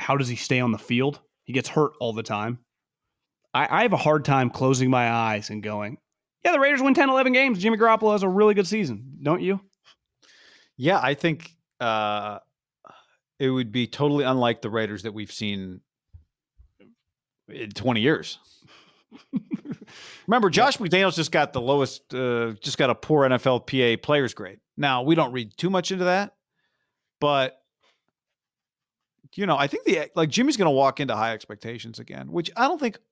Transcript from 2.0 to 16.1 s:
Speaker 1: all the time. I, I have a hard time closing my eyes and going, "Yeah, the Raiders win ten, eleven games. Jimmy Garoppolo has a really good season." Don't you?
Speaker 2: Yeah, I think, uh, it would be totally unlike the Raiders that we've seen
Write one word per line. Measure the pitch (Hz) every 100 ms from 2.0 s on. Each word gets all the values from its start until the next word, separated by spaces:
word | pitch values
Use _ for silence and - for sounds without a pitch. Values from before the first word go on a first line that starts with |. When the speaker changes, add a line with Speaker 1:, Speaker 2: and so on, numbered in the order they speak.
Speaker 1:
all | 120
the | 110
time. | 107 104 110 123 _ _ _ _ _ _ _ _ _
I, | - 147 165
I |
have | 233
a | 165
hard | 156 156
time | 143 135 127
closing | - 131 127 127
my | 127 117
eyes | 117 113 107 -
and | 107
going, | 104 104 104 - _ _ _ _
"Yeah, | 349
the | 320
Raiders | 277 285
win | 269
ten, | 262 277
eleven | 262 262
games. | 254 269 196
Jimmy | 208 220
Garoppolo | 226 220 220
has | 214
a | 190
really | 190 214
good | 202 180
season." | 220 165 107 131 -
Don't | 143 175
you? | 175 190 - _ _ _ _ _ _ _ _ _ _ -
Speaker 2:
Yeah, | 131 185
I | 127
think, | 143 170 160 - _ _ -
uh, | 120 110 107 104 104 104 - _ _ _ - - _ _ _ -
it | 135
would | 131 117
be | 123 117
totally | - 147 143
unlike | 127 131 120 113
the | 113
Raiders | 113 107 104
that | 107
we've | 104 101
seen | - 107 101 95 90 _ _ _